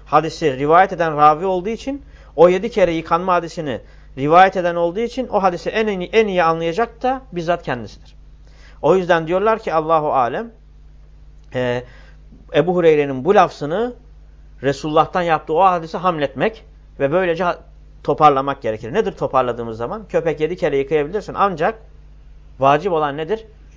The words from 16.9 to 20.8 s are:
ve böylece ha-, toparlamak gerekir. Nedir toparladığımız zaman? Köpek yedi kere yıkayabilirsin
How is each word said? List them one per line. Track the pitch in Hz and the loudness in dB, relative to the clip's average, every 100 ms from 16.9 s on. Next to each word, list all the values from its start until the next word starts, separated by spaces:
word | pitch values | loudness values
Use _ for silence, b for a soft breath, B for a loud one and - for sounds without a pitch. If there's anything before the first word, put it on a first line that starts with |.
| - | -4
ve | 139 | -2
böylece | 175 180 165 | 0 0 -2
ha-, | 175 160 - - - - | -4 -4 -12 -20 -20 -8
toparlamak | - 143 151 135 139 135 | -4 2 4 4 -2 -4
gerekir. | 113 107 113 | -6 -6 -4
Nedir | 180 190 | -4 -4
toparladığımız | - 143 131 123 117 117 110 | -4 -2 0 0 -4 -8 -8
zaman? | 120 214 185 | -8 -10 -6
Köpek | 165 160 147 | -4 -2 -2
yedi | 156 175 | -4 -2
kere | 160 | -2
yıkayabilirsin | 139 | -2